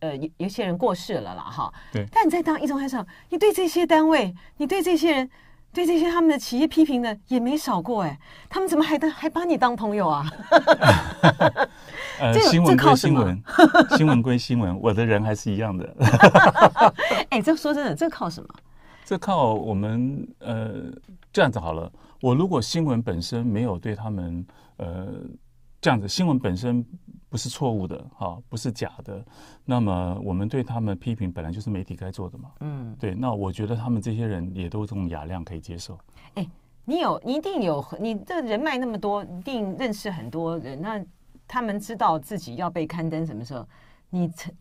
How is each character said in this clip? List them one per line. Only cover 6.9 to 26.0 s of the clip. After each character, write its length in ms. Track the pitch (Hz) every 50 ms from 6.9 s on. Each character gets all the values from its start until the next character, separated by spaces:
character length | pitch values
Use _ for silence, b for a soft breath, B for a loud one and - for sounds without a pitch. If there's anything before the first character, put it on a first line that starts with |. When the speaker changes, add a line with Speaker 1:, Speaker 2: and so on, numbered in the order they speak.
| 269 247
Speaker 1:
的 160 | 240 226 208 208 - _
也 100 | 254 247
没 180 | 233 247 294
少 240 | 302 - 277 214 175
过 220 | 180 247 240 208
哎， 160 | 180 156 143 - B B B B B B
他 100 | - 381
们 100 | 381 370
怎 80 | 330
么 60 | 302
还 160 | 311 294 311 277
当， 100 | 311 311
还 220 | 302 - 302 320
把 140 | - 330 349
你 120 | 349 302
当 200 | 190 254 240 240
朋 180 | - 220 208 208
友 140 | 208 185 160
啊？ 180 | 147 143 147 156 - - - -
<laughs> 1700 | 330 311 - 330 302 - 208 - - - - - - - - - - - - - - - - - - - - - - - - - - -
Speaker 2:
呃， 140 | 131 117
Speaker 1:
这 80 | 117 -
个， 60 | 415 -
Speaker 2:
新 140 | 170 165
闻 140 | 175 156 127
归 200 | - - 311 -
新 180 | - - - 147
闻， 280 | 127 107 92 90 104 -
Speaker 1:
这 220 | - - - 339
靠 140 | 285 - 339
什 100 | 294 -
么？ 60 | 294
Speaker 2:
新 100 | - 156
闻 160 | 156 135 120
归 160 | 117 131 123 123
新 200 | - - 123 120
闻， 220 | 107 87 90 95
我 120 | 104 117
的 140 | 101 110 117
人 160 | 113 107 104
还 100 | 107 110 110
是 180 | - - 113
一 60 | 101 98
样 180 | 113 107 92
的。 200 | 90 90 - - - 131 110 - 117 - - - - 370 - - 320
Speaker 1:
<laughs> 720 | 339 - - - 349 - - - 571 679 - - - -
哎， 100 | 269 220
这 140 | - 311 320
说 180 | 311 - 294
真 120 | 294 294 285
的， 100 | 214 151
这 160 | 143 330 339
靠 180 | - - 226 170
什 140 | 165 -
么？ 60 | - - - - b b b b b b b b b
Speaker 2:
这 120 | - 190 180
靠 340 | - 202 190 160 135 113 110
我 180 | 104 - 110 104
们， 520 | 95 104 107 113 120 123 131 143 - - - - _
呃， 320 | - 117 113 113 110 110 101 104 - - - - - - 185 - _ _
这 100 | - 202
样 100 | 165 131
子 80 | 110 113
好 120 | 82 82
了， 200 | 80 80 87 - b b b b b b
我 140 | - 127 123
如 140 | 147 180 185
果 120 | 175 127
新 240 | 104 - - 170 160
闻 160 | 147 120 113
本 200 | 117 107 90 82
身 260 | 85 - 123 117 120
没 160 | 120 101 107
有 160 | 123 117 92 85
对 160 | - 113 104
他 140 | 101 110 110
们， 360 | 104 92 87 85 85 85 92 b b b b b b -
呃， 300 | - 85 87 90 92 - - - - - - - - _ _ _ _ - - _
这 100 | - 165
样 100 | 131 107